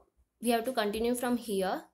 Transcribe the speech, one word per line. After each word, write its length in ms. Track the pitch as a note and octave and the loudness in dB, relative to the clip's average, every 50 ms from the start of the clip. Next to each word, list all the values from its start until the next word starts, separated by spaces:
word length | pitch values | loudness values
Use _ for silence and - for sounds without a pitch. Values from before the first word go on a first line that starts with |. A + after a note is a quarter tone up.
| - _ _ _ _ _ _ _ | -20 _ _ _ _ _ _ _
we 80 | G#3+ A#3+ | 0 2
have 160 | A#3 A#3 A3 | 2 2 0
to 80 | C4 B3+ | 0 0
continue 400 | A#3+ G#3 G#3 G3+ A3 A#3 A#3+ B3 | 0 0 0 0 0 0 0 0
from 240 | B3 C4 A#3+ B3 A#3 | 0 0 0 0 -2
here. 460 | A#3 - G3 F#3+ F#3 F#3+ A#3+ D#4 - - | -2 -2 -2 0 0 0 -2 -4 -6 -10